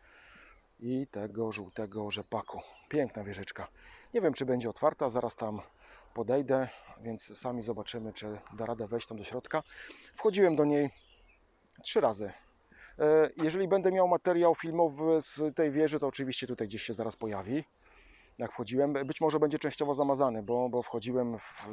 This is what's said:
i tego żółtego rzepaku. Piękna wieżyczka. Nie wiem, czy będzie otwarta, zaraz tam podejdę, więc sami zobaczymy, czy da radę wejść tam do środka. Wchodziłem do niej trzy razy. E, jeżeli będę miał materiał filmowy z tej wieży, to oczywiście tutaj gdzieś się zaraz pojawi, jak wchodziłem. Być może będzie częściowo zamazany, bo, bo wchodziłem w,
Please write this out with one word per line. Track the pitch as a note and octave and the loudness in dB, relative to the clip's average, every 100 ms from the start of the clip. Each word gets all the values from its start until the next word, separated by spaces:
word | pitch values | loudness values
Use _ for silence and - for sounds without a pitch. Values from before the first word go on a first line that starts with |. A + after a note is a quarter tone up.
| _ - - - - - _ _ | _ -20 -20 -20 -20 -20 _ _
i | A#2+ C3 C#3 | -4 -4 -4
tego | G#2 G#2+ G2+ A2+ | -8 -8 -4 -4
żółtego | G2+ F#2 - G#2+ G#2 G#2 | -4 -10 -8 -8 -6 -6
rzepaku. | G2+ G2 A2+ - - - - _ | -6 -4 -6 -6 -12 -14 -20 _
Piękna | D3+ C3 - | -2 -2 -4
wieżyczka. | G2+ G2 G2 - F#2 - - - - | -10 -8 -10 -10 -14 -16 -20 -20 -4
Nie | A#3+ | 0
wiem, | F3+ | 0
czy | C3 C3 | 0 0
będzie | B2 A#2 | 0 -2
otwarta, | - D3+ D#3 C#3 | 0 0 2 -2
zaraz | A#2 A#2 - | 0 -2 -4
tam | A2 G#2+ - _ - - - | -6 -6 -10 _ -20 -20 -14
podejdę, | - A2 C3 C3 C3 B2+ - - - | -8 0 0 2 0 0 -8 -20 -14
więc | A2+ A2 - G#2+ | -10 -8 -8 -6
sami | B2+ B2 | -6 -6
zobaczymy, | A2 G#2+ G#2+ A#2+ A2 | -4 -6 -6 -8 -8
czy | G2+ G#2+ G#2 - | -10 -10 -10 -14
da | - A2+ | -8 -6
radę | A#2 G#2+ | -4 -4
wejść | A#2 - | -6 -6
tam | A2 | -10
do | |
środka. | G2 B2 - D#3+ - - - - - | -8 -10 -4 -4 -4 -16 -18 -20 -20
Wchodziłem | - A3 F#3+ F#3 D3+ | 0 0 6 6 6
do | D3 | 4
niej | D3 C#3+ - _ _ _ _ _ _ _ - | 4 2 -2 _ _ _ _ _ _ _ -10
trzy | - A3+ | 0 2
razy. | C#3 G#2 G2+ - _ _ _ - - - | 2 0 -6 -10 _ _ _ -20 -20 0
E, | D3+ D#3 D#3 - | 6 6 6 2
jeżeli | D#3+ F3+ F#3+ | -2 0 2
będę | G3 F#3 | 4 4
miał | F#3+ F3+ | 4 4
materiał | E3+ - E3+ E3+ D#3+ | 4 4 4 6 4
filmowy | E3 E3 E3 C#3 D#3+ D#3+ | 0 2 2 2 4 4
z | C#3+ - D3+ C#3 | 2 -2 -2 2
tej | D#3 | 2
wieży, | C#3 D#3 D3 | 4 2 2
to | C#3 | -2
oczywiście | - C3 B2+ B2 | -2 -4 -4 -6
tutaj | B2 G#2+ | -4 -4
gdzieś | G#2+ | -6
się | - | -6
zaraz | A2+ A2 - | -4 -4 -4
pojawi, | A2+ G2+ F#2+ C#3 - _ _ - - - _ _ | -6 -6 -4 -4 -4 _ _ -20 -20 -20 _ _
jak | A#2 | -8
wchodziłem. | - A2 B2+ C#3+ | -6 -4 2 2
Być | C#3 C3 D3+ | 2 -2 0
może | D#3+ D3+ | 2 4
będzie | D3+ D3+ | 2 0
częściowo | D3+ - C#3+ | -4 -2 -2
zamazany, | C#3 C#3+ C3+ C#3 A2 | 2 2 4 2 0
bo, | G2+ A#2+ B2+ | -2 0 0
bo | A#2+ | -2
wchodziłem | A#2 A#2+ A#2 B2 A#2+ A2+ | -2 -6 -2 -2 -2 -4
w, | - - G#2 | -10 -16 -12